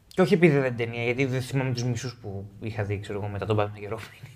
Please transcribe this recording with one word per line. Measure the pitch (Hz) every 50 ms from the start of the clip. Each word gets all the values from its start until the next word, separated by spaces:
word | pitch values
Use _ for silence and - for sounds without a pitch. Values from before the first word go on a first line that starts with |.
| _ _
Και | - - 185
όχι | 143 202
επειδή | 160 180 165 139 143
δεν | 131 131 120
ταινία, | 117 117 117 117 117 117
γιατί | 123 120 127 139
δεν | 127 127 131 127
θυμάμαι | - 135 139 131 131 127
τους | 123 120
μισούς | 127 120 120 - 123 - - -
που | 104 98 98 98 101 - -
είχα | 110 107 107 113 101
δει, | 98 101 98
ξέρω | 104 - 101 101
εγώ, | 104 104
μετά | 101 98 95
τον | 104 110 107
Batman | 104 104 104 104
και | 104 101 110
Robin. | 110 - - - - - - -